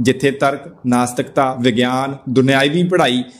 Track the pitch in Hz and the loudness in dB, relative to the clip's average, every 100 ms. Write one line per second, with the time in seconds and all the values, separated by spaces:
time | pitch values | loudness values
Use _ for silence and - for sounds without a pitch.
0 | 120 - 143 - 139 143 170 - 123 123 | 0 2 0 0 -2 -2 -10 -8 -2 0
1 | 123 - - - 135 127 123 117 123 131 | 0 -4 -4 0 -2 0 0 0 0 -2
2 | 139 139 - 123 131 135 143 170 180 180 | -4 -8 -2 2 2 2 2 0 0 2
3 | 139 123 127 - | 2 0 -4 -12